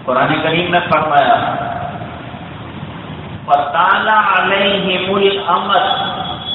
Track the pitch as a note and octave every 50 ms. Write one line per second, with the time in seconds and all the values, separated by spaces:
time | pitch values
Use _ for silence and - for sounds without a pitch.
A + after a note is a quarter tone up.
0 | - C3 B2+ B2+ C#3+ D3+ D3+ D#3 D#3+ D#3+ D#3+ E3+ F3+ F3 F3 F3 - - D#3+ D3+
1 | D#3 D3+ C#3+ C#3+ C3+ - - - - - - - - - - - - - - -
2 | - - - - - - - - - - - - - - - - - - - -
3 | - - - - - - - - - - C#3+ C#3+ C#3+ C#3 - E3+ F3+ F#3 F#3+ -
4 | - A3 G#3+ G#3 F3+ G3 F#3+ F3+ F3+ F#3+ G3 G3 G3+ G3+ G3 F#3+ F3+ F#3 F3+ F3+
5 | - F#3+ G3 G3+ G3 G3 G3 - - - F#3 F#3 G3 G3+ G3 F3+ - - - -
6 | - - - - - - - - - -